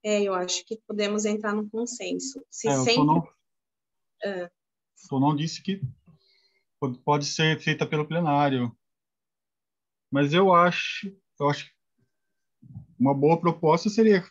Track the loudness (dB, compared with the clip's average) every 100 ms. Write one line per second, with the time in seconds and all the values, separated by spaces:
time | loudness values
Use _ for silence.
0 | 0 0 0 -2 -4 -6 -8 -14 _ -4
1 | -2 -2 -2 -2 -2 -4 -4 -6 -6 -8
2 | -8 -6 -8 -14 -18 -6 -2 0 2 2
3 | 4 2 0 _ _ _ _ _ _ _
4 | _ _ -8 -8 -10 _ _ _ _ _
5 | -6 0 0 0 -4 -6 -8 -8 -8 -12
6 | _ _ _ _ _ _ _ _ -8 -6
7 | -2 -2 -2 0 0 0 -2 -2 -2 -4
8 | -4 -2 0 2 2 0 -4 -6 _ _
9 | _ _ _ _ _ _ _ _ _ _
10 | _ 0 2 4 6 6 4 0 -6 -10
11 | -12 -14 _ _ -2 -2 -8 _ _ _
12 | _ _ _ _ _ _ -20 -20 -20 _
13 | 0 2 2 4 0 0 2 2 0 2
14 | 4 4 2